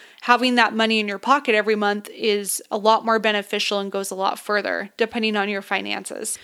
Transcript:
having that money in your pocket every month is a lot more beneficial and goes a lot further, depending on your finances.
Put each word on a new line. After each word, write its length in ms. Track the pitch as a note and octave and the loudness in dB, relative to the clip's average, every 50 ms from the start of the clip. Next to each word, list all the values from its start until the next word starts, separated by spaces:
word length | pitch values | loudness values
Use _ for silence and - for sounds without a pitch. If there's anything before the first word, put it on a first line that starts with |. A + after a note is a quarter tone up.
| - - - - - | -20 -20 -20 -6 0
having 320 | - B3 B3 B3+ B3+ B3 | 2 2 4 4 2 4
that 180 | A#3+ A3+ G#3 A3 | 4 4 2 2
money 260 | A3 A3+ A3 A3+ A3 | 2 2 2 2 2
in 80 | G#3+ G3+ | 0 -2
your 120 | G3+ F#3+ | -4 -4
pocket 340 | - A#3+ C4+ C#4+ C#4+ - G#3+ | 0 2 2 2 2 2 2
every 220 | G#3+ G3+ G#3+ G#3+ | 2 2 2 2
month 340 | G#3+ G#3 G3+ G#3 G#3 G#3 - | 2 2 2 0 0 -4 -10
is 500 | - - - A3 G#3 G#3 G3+ F3+ - - - - | -8 -4 0 0 0 0 -2 -4 -6 -8 -6 -6
a 60 | A#3+ G#3+ | -6 0
lot 280 | G3 A3 A3 A3 A3 | 4 4 4 4 4
more 140 | A3+ A3+ A3 | 2 0 2
beneficial 580 | G3+ A3 G#3 G#3 G3+ - - G#3 - - G#3 G3+ | 2 2 0 0 -2 -4 -4 -4 -2 -2 -2 -2
and 140 | G3 G3 | -2 -2
goes 180 | G3 G3 G3 - | -4 -4 -4 -4
a 60 | G3 | -4
lot 240 | F#3+ F#3+ G3 - - | -2 -2 -2 -2 -4
further, 500 | - - G#3 G3+ G3 G3 F3+ E3+ G3+ G3+ - - | -4 -2 -2 -2 0 -2 -2 -4 -6 -8 -4 -4
depending 400 | A3+ A3 - A#3+ A3 A3 G#3+ G#3+ | -4 -2 -2 -2 -2 0 0 0
on 100 | G3 G#3 | -2 -2
your 140 | G#3 G3 | -4 -6
finances. 800 | G3 - G3+ F#3+ G3 G#3 - - F#3+ - - - - - - - | -4 -4 -4 -4 -2 -4 -6 -6 -8 -8 -10 -8 -8 -8 -8 -8